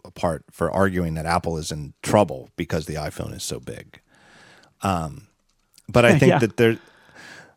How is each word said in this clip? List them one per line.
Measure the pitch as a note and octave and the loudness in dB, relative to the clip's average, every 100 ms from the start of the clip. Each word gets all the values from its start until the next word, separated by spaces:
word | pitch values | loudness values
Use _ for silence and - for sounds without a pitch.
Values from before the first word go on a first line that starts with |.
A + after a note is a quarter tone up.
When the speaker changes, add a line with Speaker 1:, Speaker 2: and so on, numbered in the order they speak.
Speaker 1:
apart | - - F2+ D2 - | -20 -6 -6 -6 -10
for | - E2 | -4 -2
arguing | - G2 F2+ E2+ | 2 0 0 -4
that | D#2+ D#2+ | -4 -2
Apple | F2 E2+ D#2+ | -2 -2 -6
is | D2+ | -8
in | D#2 C#2+ - | -10 -12 -12
trouble | - G#2+ F#2 C2 - - | 0 2 2 -2 -12 -10
because | E2+ E2 D#2 | -6 -6 -6
the | |
iPhone | D2+ D2+ - - | -8 -8 -10 -12
is | - | -12
so | - B1 | -10 -10
big. | B1+ - - - _ _ _ _ - - _ _ | -12 -16 -18 -20 _ _ _ _ -20 -20 _ _
Um, | G2 F2 D#2 C#2 - _ _ _ _ _ - | -2 -2 -4 -10 -20 _ _ _ _ _ 0
but | A#2+ | 4
I | A#2+ | 6
Speaker 2:
<laughs> | D3 | 6
Speaker 1:
think | C3 | 6
Speaker 2:
Yeah. | C3 | 4
Speaker 1:
that | A2+ - | 0 2
there, | A2+ A2+ - _ _ - - - - | 2 2 -8 _ _ -20 -20 -20 -20